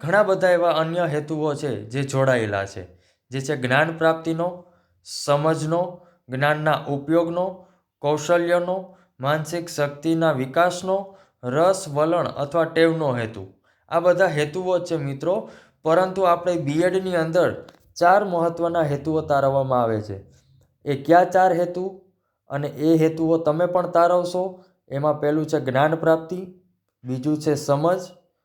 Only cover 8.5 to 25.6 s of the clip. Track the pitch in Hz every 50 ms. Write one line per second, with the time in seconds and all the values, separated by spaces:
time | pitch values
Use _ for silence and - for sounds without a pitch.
8.5 | 175 175 175 175 180 190 185 - - _ _ _ _ _ 127 139 151 156 151 147
9.5 | - 175 170 175 - - 147 143 143 143 - 160 165 165 165 160 151 127 131 135
10.5 | 131 165 170 180 175 175 185 185 190 196 196 196 - - _ _ _ _ - 123
11.5 | 123 147 165 185 196 185 - 160 143 143 151 160 165 170 151 120 - 127 139 139
12.5 | 151 170 165 - - - 165 165 160 165 160 143 123 120 117 110 113 107 95 95
13.5 | - _ _ _ _ _ _ _ - 170 170 180 175 170 190 180 156 151 151 151
14.5 | 147 185 185 180 180 175 175 175 170 160 143 139 139 139 147 160 185 220 220 -
15.5 | - - - _ _ _ _ 160 160 175 185 190 185 190 190 175 170 175 175 180
16.5 | 175 165 147 139 147 156 175 185 180 190 190 190 180 170 160 160 165 180 165 127
17.5 | 101 71 - - - _ _ _ _ - 170 175 185 208 214 196 175 170 165 170
18.5 | 165 170 170 170 170 170 160 147 143 143 143 151 156 160 151 156 147 139 135 135
19.5 | 135 135 135 131 131 123 120 113 113 110 104 - 98 95 - - _ _ _ _
20.5 | _ _ _ _ _ _ _ 143 143 127 - - 165 175 185 175 180 190 185 190
21.5 | 175 165 175 175 175 180 185 196 190 - - _ _ _ _ _ _ _ _ _
22.5 | - 143 143 143 - 127 147 156 165 160 156 160 160 160 165 160 170 165 165 151
23.5 | 151 160 180 170 175 180 175 175 175 170 170 175 180 180 175 175 175 185 180 190
24.5 | 185 - - _ _ _ _ _ 131 139 143 151 147 147 147 147 151 156 156 151
25.5 | 160 151